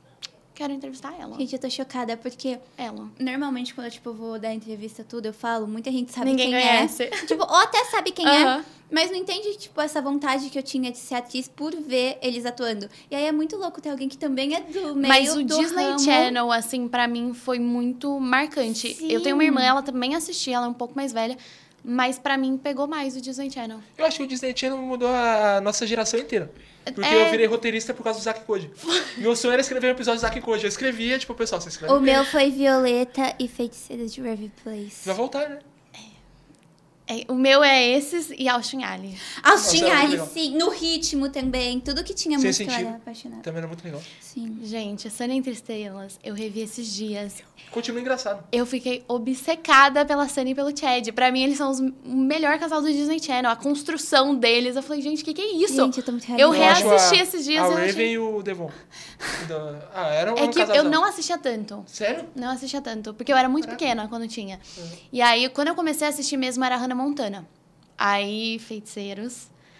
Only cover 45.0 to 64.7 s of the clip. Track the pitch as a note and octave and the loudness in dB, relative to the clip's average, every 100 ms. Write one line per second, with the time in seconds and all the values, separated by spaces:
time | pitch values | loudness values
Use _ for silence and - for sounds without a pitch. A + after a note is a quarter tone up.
45 | A3 - A#3+ C4 C4 G#3+ - A3 G#3 G3 | -10 -6 -4 -2 -4 -8 -10 -10 -10 -12
46 | G3 - - G#3 A3 G#3 A3 A#3+ A3+ G3 | -14 -14 -12 -8 -8 -6 -8 -8 -10 -8
47 | G#3+ G3+ G3+ - - - - A#3 A#3+ A#3+ | -6 -6 -8 -12 -20 -20 -12 -8 -6 -4
48 | B3+ B3+ - G3+ - A#3+ A#3+ B3+ B3+ B3 | -2 -2 -4 -8 -2 -2 0 -2 -4 -6
49 | - B3 A3+ B3+ - E4 E4 C4+ C#4 C#4 | -4 -4 -2 -2 -2 -2 6 8 8 6
50 | D4 C#4+ C#4+ C#4+ B3+ C4 C#4+ C#4+ C#4 B3 | 2 2 0 0 -2 -2 -2 -2 0 0
51 | A3+ A3+ B3+ B3+ C4+ C4+ C#4 C4 C4 C4 | 0 2 2 4 2 2 0 0 -2 -4
52 | - C4 C4 D#4 D4 D#4 E4 D#4 D4+ C#4+ | -2 0 2 4 2 2 0 0 2 2
53 | D4 D#4+ D4+ B3+ B3 A3+ C#4+ C#4+ D#4 D#4+ | 0 -2 0 0 0 0 0 -2 -2 -6
54 | - C#4 C4+ C4+ A#3 A#3+ B3 B3+ C4+ D4+ | 2 4 4 4 4 4 2 -2 -4 -4
55 | C#4 D4+ D#4+ D4+ G#4 E4+ F#4+ C4 C4 B3+ | -4 -4 -4 -6 -4 0 2 4 2 0
56 | B3 A#3+ A#3 A#3+ D4 D4+ D#4 F4 - G4 | -4 -6 -2 6 6 8 6 6 8 8
57 | F4+ F4+ F4+ F4+ C#4 D#4 F3+ F3 F3+ G3 | 8 6 4 -2 0 2 4 4 2 2
58 | A3+ A3+ A3+ G#3+ G3 F3+ D#3+ - - - | 0 0 -2 -4 -4 -6 -8 -12 -20 -20
59 | - - - - D#3+ D#3 D3+ D3 - F#3+ | -20 -12 -8 -8 -6 -8 -8 -10 -10 -4
60 | D#3+ D3+ F#3 A#3+ D4 E4 - C#4 D4+ D#4 | 0 0 2 2 2 4 4 6 6 4
61 | G4 F#4+ D#4+ E4+ C#4 A3 G#3 G#3 F#3+ - | 2 0 -4 -2 -2 -4 -6 -12 -14 -4
62 | G#3+ D#4+ E4 C4 B3 B3+ C4 C#4 C4+ A3 | -2 -2 -6 -8 -6 -6 -6 -6 -6 -8
63 | G#3+ G#3+ B3 C4 C4 C#4+ D#4 - C#4+ A#3 | -10 -6 2 4 4 0 -2 -4 -2 -2
64 | G#3+ A#3 A3+ A3+ G3 F#3 - | -4 -8 -8 -8 -10 -12 -16